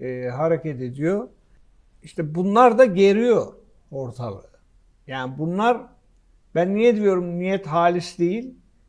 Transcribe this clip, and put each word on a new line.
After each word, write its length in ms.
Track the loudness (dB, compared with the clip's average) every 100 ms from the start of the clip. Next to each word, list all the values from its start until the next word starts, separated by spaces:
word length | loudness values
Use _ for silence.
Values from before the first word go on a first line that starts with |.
e, 280 | -10 -8 -8
hareket 520 | -4 0 0 -2 -8
ediyor. 480 | -8 -4 -2 -2 -6 _ _ _ _ _ _ _
İşte 320 | -14 -8 -6
bunlar 440 | -4 0 6 6 6
da 60 |
geriyor 680 | 4 6 4 4 2 2 -2 -10 _ _ _
ortalığı. 600 | -12 -10 -10 -10 -12 -16 _ _ _ _ _ -12
Yani 320 | -8 -8 -6
bunlar, 480 | -6 0 0 0 -6 _ _ _ _ _ _
ben 200 | -2 0
niye 220 | 2 2 2
diyorum 420 | 2 0 -2 -6
niyet 280 | -4 -4 -2
halis 520 | 0 2 0 -4 -2
değil? 360 | -2 -2 -8 -16 _ _